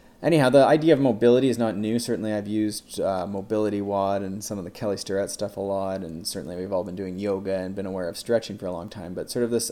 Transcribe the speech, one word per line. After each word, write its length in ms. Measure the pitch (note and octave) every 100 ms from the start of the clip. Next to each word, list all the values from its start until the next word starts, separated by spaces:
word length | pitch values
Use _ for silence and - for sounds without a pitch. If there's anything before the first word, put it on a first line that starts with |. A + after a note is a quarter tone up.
| - -
anyhow, 260 | D3 D#3+ B2+
the 160 | C#3 C3
idea 280 | D3+ D#3+
of 60 | C#3
mobility 480 | C3+ G#2+ A#2+ B2 C3
is 120 | A2+
not 180 | A2+ F#2+
new. 220 | A2 A#2
Certainly 340 | A#2+ A2 G#2+
I've 140 | G#2+ G2+
used, 520 | G#2+ G#2+ G#2 - -
uh, 280 | F#2 F#2+ F#2+
Mobility 540 | G2 G2 G#2+ G#2+ G2+
wad 420 | G2+ G2 G2 G2
and 200 | F#2+ G2
some 140 | G#2 G2+
of 60 |
the 80 | E2+
Kelly 260 | - A2 G2
Starrett 320 | - G2 G2
stuff 280 | - G2+ G2+
a 40 |
lot, 400 | G2 G2 F#2+ F#2+
and 240 | E2+ E2 F#2+
certainly 300 | F#2+ E2 F2
we've 160 | F#2
all 120 | F#2+
been 120 | F2+ F2+
doing 240 | F#2+ F#2
yoga 360 | G2+ F#2+ G2 F#2+
and 200 | F#2 G2
been 100 | F#2+
aware 240 | F#2+ F2
of 80 | -
stretching 400 | - A2+ - G2
for 80 | F#2
a 60 |
long 180 | F2 G2+
time. 240 | G#2 E2+
But 160 | F2+ -
sort 160 | B2 A#2
of 60 |
this 180 | A#2 A2